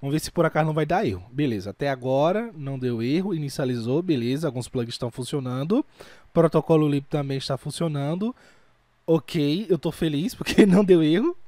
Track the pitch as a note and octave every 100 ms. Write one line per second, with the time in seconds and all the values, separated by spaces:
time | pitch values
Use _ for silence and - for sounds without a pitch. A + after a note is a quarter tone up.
0 | C#3 D3+ - - E3 D#3 D#3 D#3 D3+ F3
1 | G3+ F#2 F#2 C3 D3 G#2+ F#2+ G2 C#3+ C3
2 | B2 C3 D3+ G3 A#3 F3+ C#3 C3+ B2+ A#2
3 | A#2 D3+ F#3+ E3+ C#3+ - C3+ B2 A2+ C#3
4 | F3+ C#3+ A#2 C#3 D#3+ B2+ A#2+ C3 A#2+ -
5 | B2 - B2 D3 B2+ B2+ D3 A3+ - -
6 | - - - - E3 D#3 D3 D#3+ D3+ C#3+
7 | C#3 D#3 C#3 C3+ - C3+ - - E3+ D3
8 | C#3 E3+ A3 - - - _ _ _ _
9 | - E3 - F3 C#3+ D#3 A3 F3 E3+ -
10 | E3 C#3+ F#3+ - - - G#3+ F#3 G3 F3+
11 | D#3 E3+ C#4 F4